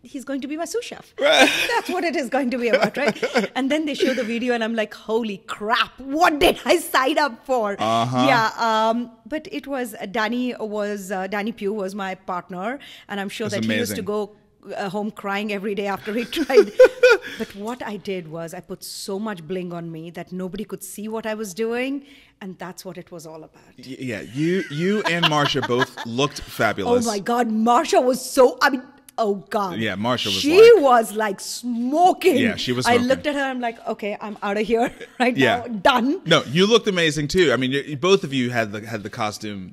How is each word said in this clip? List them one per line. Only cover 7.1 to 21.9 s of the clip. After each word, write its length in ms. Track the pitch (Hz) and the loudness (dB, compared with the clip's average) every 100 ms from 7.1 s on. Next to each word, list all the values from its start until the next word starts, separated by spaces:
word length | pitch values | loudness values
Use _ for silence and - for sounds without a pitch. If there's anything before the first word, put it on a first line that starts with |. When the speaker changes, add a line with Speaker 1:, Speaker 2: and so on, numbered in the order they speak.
| 311 294 | 2 0
Speaker 1:
up 180 | 233 - | -2 -2
for?" 300 | 254 208 202 | 0 0 -2
Speaker 2:
Uh-huh. 460 | 214 226 233 254 277 | 0 2 2 2 4
Speaker 1:
Yeah, 200 | 247 220 - 226 | 4 2 0 0
um, 400 | 220 220 233 240 - 214 311 | 2 2 0 -4 -14 -10 -10
but 120 | 311 | -8
it 160 | 294 262 277 | -10 -6 -6
was, 200 | 247 220 | -6 -8
uh, 100 | 208 | -6
Danny 400 | 220 214 240 247 233 | -2 -2 -2 -4 -4
was, 520 | 214 208 208 208 185 | -6 -4 -4 -6 -6
uh, 160 | 196 190 | -6 -4
Danny 240 | 208 202 | -2 -4
Pugh 220 | - 196 214 185 | -4 -4 -4 -6
was 100 | 202 | -6
my 160 | 190 190 - | -8 -8 -6
partner, 460 | 180 175 180 202 277 - - - | -8 -6 -8 -8 -8 -14 -20 -10
and 100 | 202 | -8
I'm 100 | 196 - | -8 -6
sure 120 | 214 | -4
Speaker 2:
That's 160 | 208 220 | -2 -2
Speaker 1:
that 60 | |
he 60 | 220 | -2
used 160 | 240 214 | -2 -4
to 60 | |
Speaker 2:
amazing. 40 | 196 | -4
Speaker 1:
go, 680 | 208 208 - _ _ 196 - | -4 -6 -12 _ _ -12 -8
uh, 140 | 196 202 | -6 -4
home 160 | 208 - | -6 -8
crying 300 | 202 196 214 202 | -6 -6 -4 -4
every 180 | 202 202 | -4 -4
day 60 | 202 190 | -4 -6
after 180 | - 214 | -4 -6
he 60 | 233 - | -4 -4
tried. 340 | 294 262 202 - | 4 4 4 8
Speaker 2:
<laughs> 40 | 508 - 508 440 - - | 6 8 6 6 2 -10
Speaker 1:
But 140 | 226 202 208 | -10 -8 -10
what 160 | 247 226 | -8 -8
I 20 | 208 202 | -8 -6
did 180 | 185 160 160 | -8 -8 -10
was 180 | 165 180 | -10 -12
I 20 | 175 | -14
put 120 | 185 | -14
so 320 | - - - 196 220 | -12 -12 -8 -6 -6
much 120 | 190 156 | -8 -8
bling 200 | 185 180 170 | -6 -6 -8
on 120 | 170 160 | -10 -10
me 80 | 170 170 | -12 -14
that 140 | 170 180 | -10 -8
nobody 200 | 185 196 214 | -8 -8 -10
could 100 | 190 - | -10 -12
see 160 | - 214 226 | -10 -8 -6
what 100 | 220 | -6
I 20 | 214 | -6
was 120 | 220 170 226 | -8 -4 -4
doing, 380 | 240 262 | -2 -4